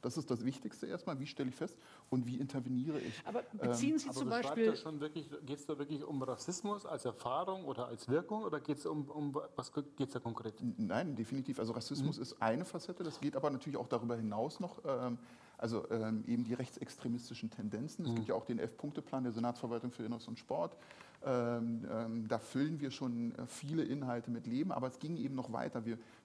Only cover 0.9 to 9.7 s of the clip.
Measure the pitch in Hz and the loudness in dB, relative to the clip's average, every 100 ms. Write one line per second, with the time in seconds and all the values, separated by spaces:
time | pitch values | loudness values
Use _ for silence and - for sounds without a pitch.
0.9 | 180 - 135 147 - 131 127 156 - - | -4 -2 -4 -4 -2 -2 0 -4 -4 -18
1.9 | - - 127 120 123 135 139 127 127 139 | -20 2 2 4 0 0 0 2 2 2
2.9 | 151 - 110 - 233 - 208 247 233 262 | 0 0 -4 -2 -2 -2 0 2 4 6
3.9 | 311 277 - 254 233 240 - 226 220 160 | 4 2 0 2 2 2 6 6 6 0
4.9 | 151 151 156 139 147 143 143 - 147 143 | -2 -2 -4 -6 -8 -4 -6 -2 -4 -2
5.9 | 151 147 143 131 123 - 180 202 202 - | -4 -2 -2 0 -2 -2 -2 -2 -2 -4
6.9 | 151 127 113 123 135 185 190 160 120 123 | -2 -2 -2 0 0 0 -2 -2 -2 -2
7.9 | 117 - 143 180 214 208 151 143 143 165 | -4 2 2 4 0 0 -2 0 -2 0
8.9 | 156 139 147 147 143 151 - - | 0 -2 -2 0 0 -4 -6 -4